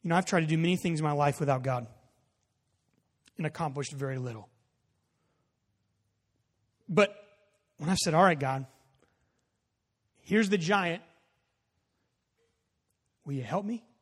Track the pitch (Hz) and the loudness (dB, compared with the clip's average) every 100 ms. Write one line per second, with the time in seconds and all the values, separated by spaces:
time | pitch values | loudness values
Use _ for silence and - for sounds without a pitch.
0 | 175 170 185 185 160 160 170 180 185 160 | 2 0 2 0 2 2 2 0 0 -2
1 | 156 147 143 139 143 131 127 123 117 - | -2 2 2 2 0 0 0 -4 -6 -18
2 | _ _ _ _ _ _ _ _ _ _ | _ _ _ _ _ _ _ _ _ _
3 | _ _ _ - 156 - 160 135 135 139 | _ _ _ -8 -8 -4 -6 -6 -8 -8
4 | 135 131 127 113 104 _ _ _ _ _ | -6 -6 -8 -10 -16 _ _ _ _ _
5 | _ _ _ _ _ _ _ _ _ _ | _ _ _ _ _ _ _ _ _ _
6 | _ _ _ _ _ _ _ _ - 170 | _ _ _ _ _ _ _ _ -2 2
7 | 202 - - _ _ _ _ _ 151 185 | 2 0 -20 _ _ _ _ _ -4 -2
8 | - 156 190 156 135 135 131 _ _ _ | 2 6 6 4 -2 -4 -8 _ _ _
9 | _ _ _ _ _ _ _ _ _ _ | _ _ _ _ _ _ _ _ _ _
10 | _ _ - 208 214 202 160 202 175 170 | _ _ 0 2 2 0 2 0 0 -6
11 | - _ _ _ _ _ _ _ _ _ | -12 _ _ _ _ _ _ _ _ _
12 | _ _ _ _ 466 _ _ _ _ _ | _ _ _ _ _ _ _ _ _ _
13 | _ _ - 139 113 170 202 233 _ _ | _ _ -8 -8 -4 -6 -4 -10 _ _